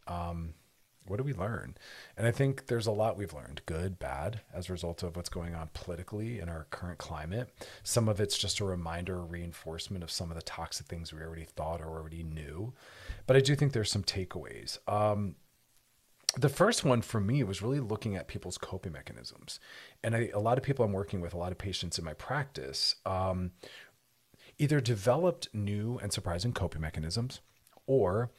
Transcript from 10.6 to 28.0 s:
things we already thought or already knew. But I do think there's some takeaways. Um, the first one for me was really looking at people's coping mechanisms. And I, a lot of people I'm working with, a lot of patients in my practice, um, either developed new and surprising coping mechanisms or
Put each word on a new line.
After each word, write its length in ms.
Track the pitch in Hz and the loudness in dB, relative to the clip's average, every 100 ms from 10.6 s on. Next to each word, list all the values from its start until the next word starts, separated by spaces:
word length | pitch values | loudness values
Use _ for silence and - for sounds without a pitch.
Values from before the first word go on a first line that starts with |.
| 80 - - | -6 -6 -6
things 260 | 85 80 | -8 -8
we 100 | 78 | -8
already 240 | 80 82 78 | -10 -10 -10
thought 360 | - 80 82 | -6 -4 -4
or 60 | 80 | -4
already 340 | 80 78 82 | -8 -8 -6
knew. 540 | 82 78 71 78 113 - - - - - - | -6 -6 -6 -6 -6 -8 -16 -14 -8 -4 6
But 100 | 135 | 8
I 40 | |
do 160 | 135 143 | 8 6
think 180 | 143 | 4
there's 160 | 120 104 | 4 2
some 140 | 104 | 0
takeaways. 760 | 92 101 90 90 - 58 - - - | 0 -2 -2 -6 -8 -10 -10 -8 0
Um, 480 | 104 107 104 101 - _ _ _ _ _ _ _ _ - - | 4 4 4 0 -4 _ _ _ _ _ _ _ _ -4 2
the 100 | 143 | 4
first 360 | - 190 233 | 6 6 6
one 180 | 151 123 | 6 6
for 180 | - 113 | 4 2
me 240 | 98 143 | 4 4
was 200 | 104 92 | 4 0
really 160 | 107 143 | 0 0
looking 360 | 113 107 113 92 | 0 -2 -2 -4
at 120 | - | -4
people's 320 | 98 90 - | -8 -8 -8
coping 320 | - 92 92 | -6 -6 -6
mechanisms. 680 | 73 - - - - - - - - - - | -10 -10 -12 -14 -14 -14 -14 -14 -18 -20 -6
And 120 | 113 113 | 0 2
I, 140 | 117 | 2
a 80 | 104 | 2
lot 200 | 110 117 | 4 4
of 40 | |
people 220 | 104 135 110 | 4 4 4
I'm 80 | |
working 280 | 95 101 98 | 2 0 -2
with, 120 | 85 | -2
a 60 | 90 | -2
lot 120 | 80 | -4
of 60 | 90 | -4
patients 400 | 104 90 87 - | -4 -4 -4 -4
in 80 | 82 | -6
my 80 | |
practice, 840 | 76 - 139 139 - 67 - - - 95 | -6 -4 -2 -2 -6 -6 -2 0 0 0
um, 460 | 92 92 90 90 - - - - _ _ _ _ - - - | 0 2 0 -2 -6 -16 -18 -20 _ _ _ _ -20 -12 0
either 200 | 143 147 | 4 4
developed 680 | 117 110 107 135 180 170 - 107 | 4 4 4 6 6 2 -2 -2
new 420 | 101 104 110 123 | 0 0 0 -2
and 100 | 101 | -2
surprising 400 | - 90 87 120 | -2 -2 0 0
coping 280 | 123 87 76 | 0 0 0
mechanisms 580 | 78 - 80 95 127 - - _ _ - - | -4 -2 -2 0 -2 -4 -16 _ _ -10 2
or 420 | 135 | 6